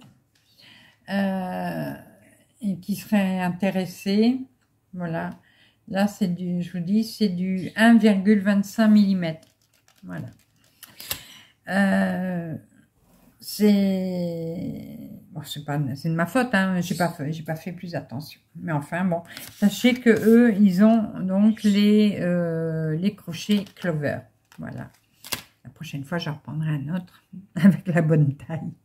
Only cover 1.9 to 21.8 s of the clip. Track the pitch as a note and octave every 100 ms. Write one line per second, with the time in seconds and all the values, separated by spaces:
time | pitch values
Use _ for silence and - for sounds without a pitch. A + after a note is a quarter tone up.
1.9 | - - _ _ _ _ _ G3+ F3+ -
2.9 | G3 - G#3 F#3+ F#3 F3+ F3+ G3 F#3 F3+
3.9 | - G3 G#3 A3+ C4 - _ _ _ _
4.9 | F3+ E3+ E3 F3 - _ _ _ _ -
5.9 | F#3+ G3+ - F#3 F3 F3+ F3 F3 F3+ E3+
6.9 | G#3+ A3 - G#3 F3 F#3 F#3 E3+ - A#3
7.9 | A3+ G#3+ G3 F#3+ G#3+ F#3+ G3+ G3+ - A3
8.9 | G#3+ G3 F#3 E3 D#3+ _ _ _ _ _
9.9 | _ F#3 E2+ - - _ _ _ _ -
10.9 | - - - - - _ _ - F#3+ G3
11.9 | G3 F#3+ F3+ F#3 F3 E3 D#3 - _ _
12.9 | _ _ _ _ _ - - G#3 G3+ G3
13.9 | F#3+ F#3 F3+ F3 E3 E3 E3+ - - -
14.9 | - C3+ - - D3+ - D3 C#3+ D3 C3+
15.9 | - E3 E3 E3+ - B3 G3 F#3+ F3+ F3
16.9 | E3+ E3+ - C#3+ D#3+ - D#3+ F#3 E3+ F3
17.9 | E3 - E3 - - _ E3 F3 D3 C#3+
18.9 | E3+ F#3 E3+ - - - - G3+ - B3
19.9 | B3+ A#3 G#3 G#3+ A#3 A#3+ G3 G3+ F3 A3
20.9 | A3+ G#3+ - F#3 F#3+ G#3+ G#3+ G#3+ G3+